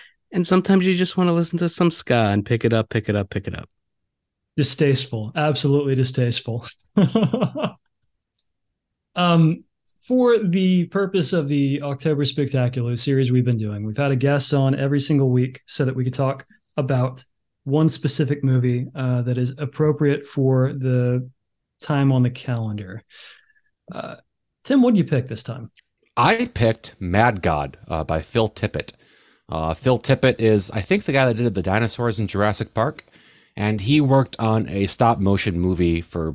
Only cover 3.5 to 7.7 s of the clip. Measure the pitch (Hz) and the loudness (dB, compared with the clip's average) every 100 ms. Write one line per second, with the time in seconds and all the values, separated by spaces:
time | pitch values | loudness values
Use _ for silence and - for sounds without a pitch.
3.5 | 92 - _ _ _ _ _ _ _ _ | -10 -14 _ _ _ _ _ _ _ _
4.5 | - 135 - 147 135 - 117 107 160 151 | 0 0 2 2 2 -2 -6 -6 -2 -2
5.5 | 139 143 143 139 131 127 131 120 117 - | 0 2 2 2 0 0 0 0 -2 -4
6.5 | 120 - - _ - 160 226 208 247 - | -8 -10 -18 _ 2 2 2 0 0 -2
7.5 | - - | -4 -8